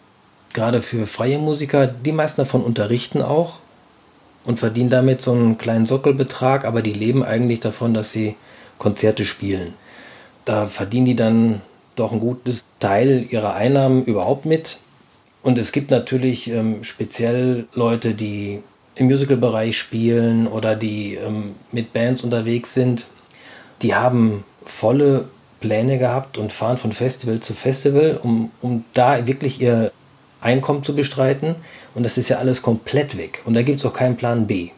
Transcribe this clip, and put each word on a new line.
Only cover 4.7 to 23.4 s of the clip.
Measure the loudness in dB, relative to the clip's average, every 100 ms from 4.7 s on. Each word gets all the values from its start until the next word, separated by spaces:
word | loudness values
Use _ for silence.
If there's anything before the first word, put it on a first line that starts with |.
| 0 2
damit | 4 4 2
so | 0
einen | 2 2 2
kleinen | 0 0 2
Sockelbetrag, | 2 2 0 -2 -2 0 0 0
aber | -2
die | -2
leben | -2 0 0
eigentlich | 0 0 0 0
davon, | -4 -4 -2
dass | 0 -2
sie | -2 -4 -6 -20 -20 -20 -2
Konzerte | -2 2 0 2 -4
spielen. | -4 -6 -4 -6 -14 -20 -20 -20 -20 -20 _ -4
Da | -2 -2
verdienen | -4 -2 2 2
die | 4
dann | 4 4 4 0 -8 -20 _ -6
doch | -2
ein | -2
gutes | -2 -4 -6 -6 -8 -6
Teil | 0 2 4 2 0
ihrer | -2 -2 0
Einnahmen | 0 2 4 2 2
überhaupt | 0 0 -2 0
mit. | 0 0 -8 -14 _ _ _ _ _
Und | 0 0
es | 0
gibt | -2 2
natürlich, | 0 2 -2 0 -2 -4
ähm, | -2 -2 -2
speziell | -6 -8 -6 -2 0 0 0 -2 -4
Leute, | -2 0 2 -2
die | -2 -4 -6 -8 -10 -14 _ _ 2
im | 4
Musical-Bereich | 4 2 2 2 0 0 -2
spielen | -2 0 2 4 4 2 2
oder | 0 -2 0
die, | -2 -4 -6 -8
ähm, | -6 -6 -8 -14 -8
mit | -8 -4
Bands | -2 0 0
unterwegs | -2 -2 0 -2 0
sind, | 0 2 0 -6 -20 _ -20